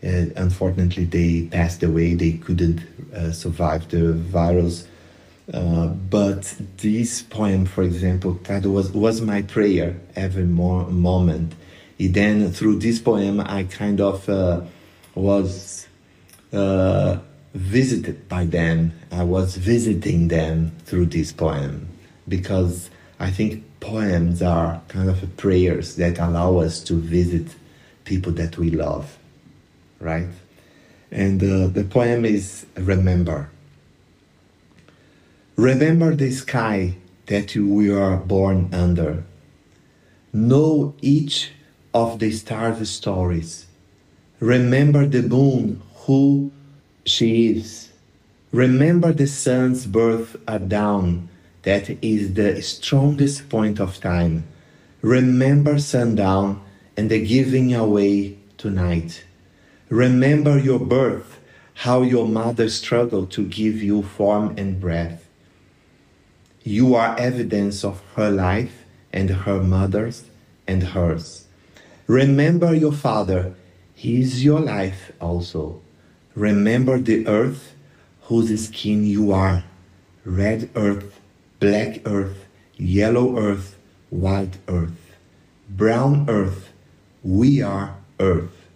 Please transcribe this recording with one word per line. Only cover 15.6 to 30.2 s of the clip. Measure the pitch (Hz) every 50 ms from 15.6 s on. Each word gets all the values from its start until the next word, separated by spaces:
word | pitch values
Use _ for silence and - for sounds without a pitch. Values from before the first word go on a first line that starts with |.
| - - - - - - _ _ _ _ _ _ _ _ - - _ _ -
uh, | 104 98 98 95 95 95 92 95 95 95 95 95 92 - - - - - _ -
visited | 95 92 95 101 127 135 127 120 - - - - - - -
by | 95 90 90
them. | 85 82 85 82 82 85 82 82 82 82 - - -
I | 87 87 90
was | 87 90 92 92 92 - 92
visiting | 90 107 120 117 - 113 104 85 - - - 82 85 82
them | 82 80 78 78 80 82 82 80 - - -
through | - - 90 87 82
this | - 82 78 - -
poem, | - 85 80 71 71 69 69 71 - - - - - - - - _ _
because | - 95 92 92 - 101 92 90 87 85 90 - - - - - - - _
I | - 95
think | 95 98 107 107 - - - - - -
poems | - 104 110 110 107 101 90 85 85 87 87 85
are | 90 90 85 85 82 82 82 - - -
kind | - 92 92 95
of | 90 92 - 90 -
prayers | - - 101 92 90 90 87 82 76 - - - -
that | 87 85 87 -
allow | 85 85 85 85 85 92 92 87
us | 82 80 - - -
to | - 85
visit | 82 82 82 82 90 90 85 - 165 - - - - - - - _ - - _ _ _
people | - 101 92 92 90 85
that | - 85 82 - -
we | 87 82
love, | 80 78 78 76 78 - 147 - - - _ _ _ _ _ - - - _ _ _ _ _ _ _ _
right? | - 82 80 80